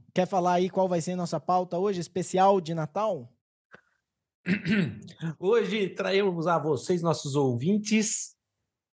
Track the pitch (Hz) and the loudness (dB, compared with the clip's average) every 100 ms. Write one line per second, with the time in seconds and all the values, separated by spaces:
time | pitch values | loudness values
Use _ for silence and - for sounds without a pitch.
0 | - - 180 196 175 180 190 196 190 175 | -6 -2 0 0 2 2 0 0 0 0
1 | 160 180 175 160 - 180 180 170 196 185 | -2 -4 -4 -4 0 0 0 -2 -2 -2
2 | 160 190 170 185 196 196 156 165 151 - | -6 -6 -2 4 4 4 0 -4 -4 -4
3 | 214 165 120 _ _ _ _ - _ _ | -4 -4 -8 _ _ _ _ -20 _ _
4 | _ _ _ _ - 202 - 214 147 104 | _ _ _ _ -4 -2 0 0 0 -4
5 | - - 165 151 180 233 196 214 185 180 | -16 -10 -10 -4 0 2 2 0 -2 -4
6 | 190 196 202 170 160 165 147 143 - 180 | -2 0 2 0 0 0 2 -2 0 0
7 | 165 151 147 139 135 117 151 208 214 214 | 2 0 0 0 2 2 0 0 2 2
8 | 214 - - - _ _ _ _ _ | 2 -2 -6 -14 _ _ _ _ _